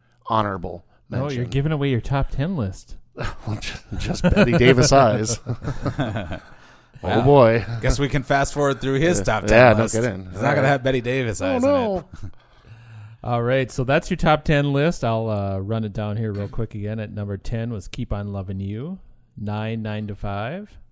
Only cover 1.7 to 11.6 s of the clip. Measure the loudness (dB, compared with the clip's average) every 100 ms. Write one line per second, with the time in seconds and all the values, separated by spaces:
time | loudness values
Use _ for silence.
1.7 | 0 0 0 0 -2 0 -2 -2 -2 -4
2.7 | -6 -14 -18 -18 -8 -8 -8 -8 -8 -8
3.7 | -12 -10 -6 -4 0 2 4 4 6 8
4.7 | 8 8 8 6 4 0 -4 -6 -6 -6
5.7 | -4 -4 -4 -4 -6 -8 -10 -12 -20 -20
6.7 | -20 _ -8 -2 2 6 8 8 6 -2
7.7 | -2 0 0 0 -2 0 0 0 0 0
8.7 | 0 -2 0 2 2 0 0 6 8 8
9.7 | 6 2 0 -2 -4 -10 -4 0 2 2
10.7 | 0 0 -2 -2 -2 -2 -4 -2 0